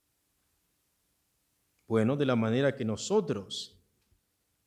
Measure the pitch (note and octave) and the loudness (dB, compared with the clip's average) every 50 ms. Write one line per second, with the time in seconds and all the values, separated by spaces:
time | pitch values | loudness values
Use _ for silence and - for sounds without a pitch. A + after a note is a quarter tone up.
0 | _ _ _ _ _ _ _ _ _ _ _ _ _ _ _ _ _ _ _ _ | _ _ _ _ _ _ _ _ _ _ _ _ _ _ _ _ _ _ _ _
1 | _ _ _ _ _ _ _ _ _ _ _ _ _ _ _ _ _ - A2+ A2 | _ _ _ _ _ _ _ _ _ _ _ _ _ _ _ _ _ 0 0 2
2 | G#2+ A#2 C#3+ D3 C#3+ C3 B2 A2+ A2+ G#2+ A2+ C3 C#3+ C#3 - - A#2+ A2 G#2 - | 2 2 2 0 2 2 2 2 2 2 2 2 2 0 0 -2 -4 -4 -4 -6
3 | - - G3 G#3+ F3 D3 A#2 G2+ F#2+ - - - - - - _ _ _ _ _ | -4 0 0 0 0 0 -4 -6 -8 -10 -12 -12 -12 -14 -18 _ _ _ _ _
4 | _ _ _ _ _ _ _ _ _ _ _ _ _ | _ _ _ _ _ _ _ _ _ _ _ _ _